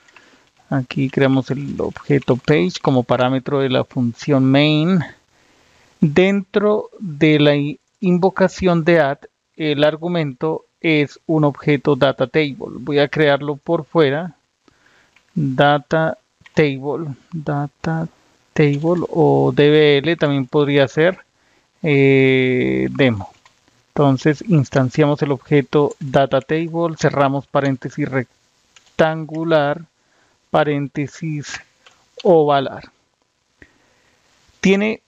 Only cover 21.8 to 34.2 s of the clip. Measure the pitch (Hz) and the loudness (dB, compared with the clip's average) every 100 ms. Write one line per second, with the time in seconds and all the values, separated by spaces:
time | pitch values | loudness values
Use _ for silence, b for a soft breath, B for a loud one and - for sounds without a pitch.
21.8 | 160 139 139 135 131 131 127 127 131 131 | 0 4 4 4 4 2 0 0 -2 -2
22.8 | 131 131 131 104 92 _ _ _ _ _ | -4 0 0 0 -8 _ _ _ _ _
23.8 | _ - 143 131 160 143 233 160 131 139 | _ 0 0 2 0 -2 0 0 2 0
24.8 | 131 - 147 147 143 131 - 147 123 151 | 0 0 0 0 -2 -4 0 0 2 0
25.8 | 139 - 139 139 135 135 - 160 165 165 | 0 -4 -4 0 0 -2 -2 -6 -4 -4
26.8 | 170 156 147 135 139 139 - 143 139 131 | -6 -2 -2 0 0 0 -4 -2 -2 -4
27.8 | 139 - 143 131 120 _ _ _ _ _ | -8 -8 -6 -4 -6 _ _ _ _ _
28.8 | _ - 160 160 151 156 165 160 143 147 | _ -2 0 -2 -8 -6 0 0 0 -4
29.8 | 165 _ _ _ _ _ _ 160 151 143 | -10 _ _ _ _ _ _ -2 0 -2
30.8 | 139 151 135 - 160 151 - - - _ | -4 -6 -8 -8 -10 -10 -10 -16 -20 _
31.8 | b b b - 208 165 147 139 127 101 | b b b -4 2 4 4 2 -2 -8
32.8 | - _ _ _ _ _ _ _ b b | -20 _ _ _ _ _ _ _ b b
33.8 | b b b b | b b b b